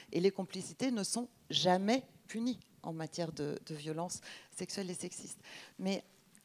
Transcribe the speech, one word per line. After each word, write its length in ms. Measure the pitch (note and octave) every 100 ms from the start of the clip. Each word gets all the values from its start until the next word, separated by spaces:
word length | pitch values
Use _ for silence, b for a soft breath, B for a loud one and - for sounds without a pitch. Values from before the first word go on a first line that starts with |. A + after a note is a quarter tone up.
| B
Et 80 | E3+
les 120 | F#3+
complicités 600 | F#3+ F#3 F#3 - E3+ C4+
ne 120 | A3+
sont 260 | F#3+ A#3 B3 - -
jamais 540 | D3 E3+ F#3 G3+ B3+ - - -
punies 320 | A3 A#3+ A#3 - -
en 80 | -
matière 400 | D#3+ D#3+ - E3
de, 260 | D3+ D3 - -
de 100 | D#3
violence 440 | D3+ D#3 F3 - B B B
sexuelle 380 | - F#3 - F#3
et 40 |
sexiste. 460 | F3+ F3+ - F#3 - B B B -
Mais 240 | F#3+ G3 - - _ -